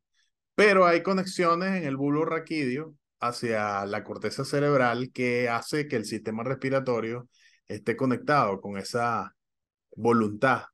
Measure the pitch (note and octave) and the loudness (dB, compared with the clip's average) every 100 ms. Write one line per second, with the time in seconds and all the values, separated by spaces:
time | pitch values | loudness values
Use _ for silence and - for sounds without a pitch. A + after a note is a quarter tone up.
0 | _ _ _ _ _ - G#3 F#3+ F3 E3+ | _ _ _ _ _ 4 6 6 6 4
1 | E3 F#3+ F#3 - E3+ E3+ F#3+ F#3+ D3+ C3+ | 2 0 -2 0 2 2 0 -2 -2 -2
2 | C#3+ D3 D#3+ D#3+ - D#3+ C3 C3 D#3 - | 0 0 0 -2 -4 -4 -2 -4 -6 -14
3 | _ _ A#2+ B2 A#2+ A2 G#2 G2 G2+ G#2+ | _ _ -4 -2 -2 0 0 -2 -2 -4
4 | G2+ G2+ G#2+ - C3+ C#3+ D3 C#3 B2 A#2+ | -6 -6 -6 -4 -2 0 2 4 4 2
5 | B2+ - B2+ A#2+ B2 A#2 - D3+ D3 A#2+ | -4 -2 -2 0 0 -2 -2 -4 -2 -4
6 | - A2 A2 A2 A#2+ C3 C3+ C3+ C3 A#2 | -4 -6 -6 -6 -4 -4 -2 -2 0 -2
7 | A2+ A#2+ - _ _ _ - G2+ - A2+ | -4 -8 -12 _ _ _ -14 -8 -4 0
8 | C3 A#2+ - D3 A2 F#2+ G2+ G2 F#2+ B2 | 0 0 2 2 2 0 -6 -8 -6 -2
9 | A#2 A2 F2+ - _ _ _ _ _ - | -2 -2 -6 -12 _ _ _ _ _ -4
10 | A#2 A#2 G#2+ G#2 C3+ A#2 - | 2 2 2 0 0 0 -4